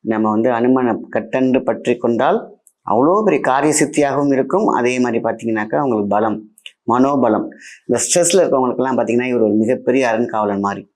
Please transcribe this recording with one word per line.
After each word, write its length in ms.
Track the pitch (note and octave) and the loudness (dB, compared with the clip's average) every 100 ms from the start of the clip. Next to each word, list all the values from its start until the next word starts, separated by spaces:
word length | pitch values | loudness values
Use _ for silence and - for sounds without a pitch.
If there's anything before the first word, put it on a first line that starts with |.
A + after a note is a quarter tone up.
நம்ம 300 | A2 A2 A2 | -4 -2 0
வந்து 200 | A2 A#2 | 2 0
அனுமனை 440 | A#2 B2 C3 B2 A2 - | 2 2 2 2 -2 -4
கட்டென்று 500 | A#2 G#2+ C3+ C3 B2+ | -6 -4 -2 0 0
பற்றி 320 | B2+ A2 - A#2+ | 0 -4 -2 -2
கொண்டால் 420 | A#2+ A#2 C3+ G#3+ - - _ _ - | 0 0 0 0 -4 -20 _ _ -2
அவ்வளோ 280 | G#2+ C#3 G3 | 0 2 2
பெரிய 200 | G#3+ D3+ | 2 0
காரிய 320 | - C3 D3 | 2 2 0
சித்தியாகவும் 580 | D3 D3 D3+ C#3+ C3+ C#3+ | 0 0 0 0 0 0
இருக்கும். 340 | C3+ C3 F#3 A3 | 0 0 0 0
அதே 280 | A1+ A#2+ B2+ | 0 0 0
மாதிரி 220 | B2 A#2 | 0 0
பார்த்தீங்கன்னாக்கா, 540 | A#2 A2 A#2 A2 G#2+ C#3+ | -2 -4 -4 -4 -2 -2
அவங்களுக்கு 320 | C#3+ A2 G2+ | 0 -2 0
பலம், 300 | G2+ A2 G#2+ - _ - _ - | 0 0 -4 -10 _ -20 _ -2
மனோபலம். 600 | A#2+ C3+ C#3+ A#2+ G#2+ - - - - | 2 2 2 2 0 -2 -12 -20 -20
இந்த 180 | _ A#2+ | _ -2
ஸ்ட்ரெஸ்ல 400 | - F3+ E3+ G3 | 0 0 2 2
இருக்கவங்களுக்கெல்லாம் 580 | D#3 C#3 B2+ B2 B2+ B2 | 2 2 0 0 -2 0
பார்த்தீங்கன்னா, 300 | A2+ A#2 B2+ | 0 0 0
இவர் 180 | A#2+ A2 | 0 2
ஒரு 60 | |
மிகப்பெரிய 540 | G#2+ A2+ B2+ - C3 B2+ | 2 0 0 0 0 2
அரண் 240 | A2 A#2 | 0 -2
காவலன் 280 | A2 G#2+ G2 | -2 -2 -2
மாதிரி. 240 | G2+ G2+ G2 | -4 -6 -12